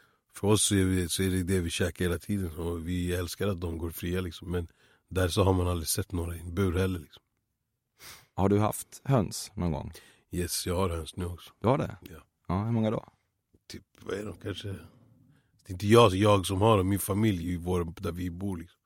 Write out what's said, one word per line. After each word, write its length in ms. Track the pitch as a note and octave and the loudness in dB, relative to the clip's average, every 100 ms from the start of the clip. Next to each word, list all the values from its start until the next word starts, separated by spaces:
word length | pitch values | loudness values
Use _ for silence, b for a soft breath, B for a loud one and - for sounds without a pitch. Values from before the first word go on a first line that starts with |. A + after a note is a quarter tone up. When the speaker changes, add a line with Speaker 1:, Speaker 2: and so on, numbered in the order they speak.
| b b _ | b b _
Speaker 1:
för 160 | - G2 | -2 2
oss 140 | G#2 | 4
så 120 | - | 4
är 100 | G2+ | 4
vi, 240 | F#2 F#2 E2+ | 4 2 0
så 140 | - | 0
är 80 | F#2+ | 0
det 120 | F#2 | 0
det 180 | F2 F#2+ | 2 0
vi 100 | E2+ | 0
käkar 340 | - F2+ - | -2 -2 0
hela 140 | F2+ E2+ | -2 -2
tiden. 380 | - G2+ F#2 D#2+ | -2 -4 -4 -4
Och 300 | E2+ E2+ E2 | -6 -4 -4
vi 240 | F2+ F2 | -2 0
älskar 340 | F2 F2 - G2 | -2 -4 -4 -2
att 120 | F2+ | -2
de 180 | F2 E2 | -4 -6
går 120 | E2+ | -6
fria, 300 | D#2+ F2 F2+ | -6 -4 -4
liksom. 300 | F#2 - E2+ | -4 -8 -6
Men 180 | F2+ E2 b b b _ | -6 -6 b b b _
där 200 | F2+ F2+ | 0 2
så 140 | G#2+ | 4
har 80 | F#2+ | 4
man 160 | F#2 F2+ | 4 2
aldrig 200 | F2 D#2+ | -2 -2
sett 240 | - G2 | -4 -4
några 240 | F2 E2+ E2 | -4 -4 -8
i 40 | |
en 140 | F2 | -6
bur 180 | E2+ G2 F#2 | -2 0 2
heller, 200 | F#2+ F2+ | 0 -2
liksom. 240 | D2 - _ _ _ _ _ _ _ B B B B | -8 -20 _ _ _ _ _ _ _ B B B B
Speaker 2:
Har 140 | - G2 | -2 2
du 100 | G2+ | 2
haft 420 | G#2+ - - - | 2 -4 -12 -10
höns 460 | - C3+ F#2 - - | 0 2 0 -4 -10
någon 180 | - F2 | -6 -4
gång? 200 | D2 D#2 B B B _ | -4 -8 B B B _
Speaker 1:
Yes, 360 | E2+ E2+ - - | -6 -4 -4 -4
jag 100 | F2 | -2
har 120 | F#2+ | -2
höns 280 | E2+ D#2 - | -2 -8 -8
nu 80 | F2 | -8
också. 240 | F2+ - - | -8 -16 -4
Speaker 2:
Du 80 | G2+ | 0
har 100 | C#3 | 0
det? 180 | - - - | -2 -8 -18
Speaker 1:
Ja. 60 | - - _ - | -20 -20 _ -6
Speaker 2:
Ja, 160 | F2+ | -4
hur 80 | A2 | -2
många 180 | A#2 A2 | 0 0
då? 140 | A2+ - _ _ _ _ _ - | -2 -6 _ _ _ _ _ -18
Speaker 1:
Typ, 140 | E2+ - _ | -18 -20 _
vad 140 | - | -8
är 100 | F#2+ | -8
de? 120 | G#2 F#2+ | -8 -10
Kanske, 260 | G2+ G2 G2+ | -10 -10 -10
det 80 | F#2 - - _ _ b b b b - | -12 -14 -20 _ _ b b b b -12
är 60 | |
inte 140 | F2+ G2+ | -4 6
jag, 280 | A2+ A2+ | 8 8
jag 320 | F#2 G#2+ G2+ F#2 | 6 4 4 2
som 140 | F#2+ | 2
har 180 | A2 G#2+ | 4 4
dem, 100 | F#2 | 4
min 100 | G2+ | 0
familj 540 | - G2 A2 F#2 E2+ | -2 0 2 0 -2
i 40 | F2+ | -4
vår, 380 | F2 F2+ E2+ E2 | -2 -2 -4 -6
där 120 | G2 | -8
vi 180 | F2 F2+ | -6 -6
bor, 260 | E2+ G2 F2+ | -6 -6 -8
liksom. 220 | E2 _ | -10 _